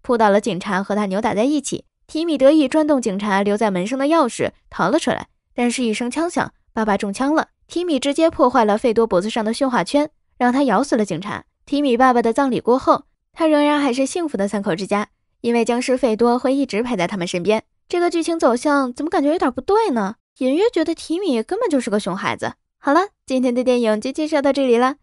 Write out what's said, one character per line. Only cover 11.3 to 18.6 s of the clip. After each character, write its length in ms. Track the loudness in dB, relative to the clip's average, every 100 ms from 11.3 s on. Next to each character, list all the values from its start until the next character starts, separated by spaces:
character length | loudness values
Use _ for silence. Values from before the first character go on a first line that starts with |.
| -12 _ _
提 160 | -4 -2
米 140 | 0
爸 160 | 4 4
爸 100 | 4
的 120 | 2
葬 180 | 0 0
礼 80 | 0
过 180 | 0 0
后， 280 | 2 0 -2 _ _
他 160 | -2 2
仍 160 | 4
然 160 | 2 2
还 140 | 0
是 120 | 0
幸 220 | -2 -2 -6
福 80 |
的 100 | -4
三 160 | -4 -4
口 140 | -4
之 100 | -4
家， 220 | -2 -4 -4 _ _ _
因 140 | -2
为 100 | 0
僵 180 | 0 0
尸 140 | 0
费 180 | 0 0
多 240 | 2 2 2
会 160 | 0
一 120 | 0
直 180 | -2 -4
陪 140 | -4 -2
在 100 | -2
他 80 |
们 100 | -4
身 160 | -4 -4
边。 220 | 0 -2 _ _ _
这 100 | -2
个 120 | 0
剧 120 | 0
情 160 | -2 0
走 200 | 2
向 360 | 2